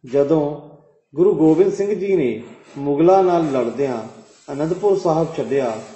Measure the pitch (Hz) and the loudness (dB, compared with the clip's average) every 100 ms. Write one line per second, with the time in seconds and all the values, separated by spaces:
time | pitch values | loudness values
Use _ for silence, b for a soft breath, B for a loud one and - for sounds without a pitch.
0 | 123 139 143 160 147 147 - - _ _ | -2 0 2 0 0 -6 -16 -20 _ _
1 | _ 139 185 165 160 156 196 196 202 196 | _ 2 2 4 4 4 2 0 -4 -2
2 | 196 185 127 110 - - - 143 143 143 | -2 0 0 -4 -12 -20 -18 -8 -4 2
3 | 175 190 185 175 156 135 117 113 139 117 | 4 4 4 2 0 -2 -2 -2 -4 -4
4 | 113 - - _ - 139 156 180 208 190 | -10 -18 -20 _ -12 -6 -4 -2 0 0
5 | 175 160 165 - 117 139 123 110 - | 0 0 -2 -6 -4 -2 -2 -6 -14